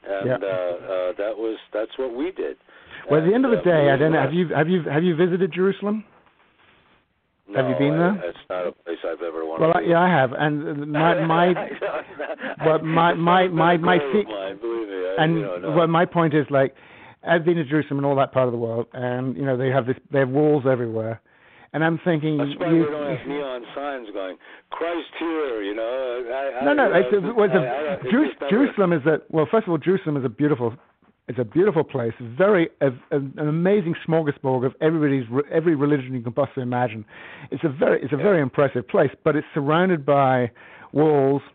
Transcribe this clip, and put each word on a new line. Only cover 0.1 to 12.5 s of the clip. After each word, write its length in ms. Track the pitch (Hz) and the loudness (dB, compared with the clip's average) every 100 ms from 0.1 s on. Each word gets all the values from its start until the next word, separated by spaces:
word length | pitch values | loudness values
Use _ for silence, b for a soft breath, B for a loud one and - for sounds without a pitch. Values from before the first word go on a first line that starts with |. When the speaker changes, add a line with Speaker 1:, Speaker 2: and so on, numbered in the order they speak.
| 98 101 | -4 -2
Speaker 2:
Yeah. 120 | 127 | -2
Speaker 1:
uh, 60 | 98 | -2
uh, 640 | 92 90 87 92 92 90 90 | -4 -4 -6 -6 -4 -4 -4
that 180 | 104 104 | -6 -4
was, 220 | 113 107 - | -6 -6 -8
that's 200 | 107 110 - | -8 -8 -6
what 160 | 131 120 | -6 -4
we 160 | 160 | -8
did. 260 | 190 78 - _ B B B B | -6 -8 -8 _ B B B B
Speaker 2:
Well, 100 | 147 | 2
at 60 | 160 | 4
the 80 | 226 | 2
end 100 | 262 | 4
of 60 | |
the 60 | 220 | 2
Speaker 1:
And, 80 | 175 | 4
uh, 40 | |
Speaker 2:
day, 180 | 165 143 | 4 6
I 40 | |
Speaker 1:
we 60 | 139 | 4
Speaker 2:
don't 120 | 156 | 4
know. 40 | 160 | 4
Speaker 1:
left. 80 | 135 | 2
Speaker 2:
Have 80 | |
you, 140 | 165 170 139 | 0 0 2
have 120 | 156 | 2
you, 120 | 185 156 | 2 2
have 140 | 147 | 0
you 120 | 180 156 | 2 2
visited 380 | 180 180 185 | 2 2 -2
Jerusalem? 520 | 160 185 190 202 214 208 _ _ _ _ _ _ _ _ _ _ _ _ _ _ | 0 0 0 -4 -4 -6 _ _ _ _ _ _ _ _ _ _ _ _ _ _
Speaker 1:
No, 140 | 101 | -2
Speaker 2:
Have 80 | 131 | 0
you 60 | 127 | 2
been 220 | 143 156 | 2 2
Speaker 1:
I, 160 | 175 202 | 2 0
Speaker 2:
there? 120 | 87 | -6
Speaker 1:
it's 80 | - - | -10 -8
not 160 | 92 90 | -6 -6
a 60 | |
place 260 | - - 85 87 | -8 -10 -8 -8
I've 160 | 82 | -8
ever 240 | 85 - - | -8 -6 -6
wanted 160 | 160 | 0
Speaker 2:
Well, 120 | 160 | 2
Speaker 1:
to 40 | 170 | 2
Speaker 2:
I, 40 | |
Speaker 1:
be. 60 | 165 | 2
Speaker 2:
yeah, 100 | 170 | 4
I 60 | 180 | 4
have. 220 | 165 131 | 4 2
And 580 | 127 151 147 160 147 147 | 0 -2 -2 -4 -6 -6
my, 340 | 151 160 170 165 | 0 2 2 2
my, 200 | 160 180 | 2 2
Speaker 1:
<laughs> 40 | |
I 40 | |
don't 260 | 175 - - - - - - | 0 -4 -8 -8 -8 -10 -12
know. 380 | 302 302 - | -12 -10 -10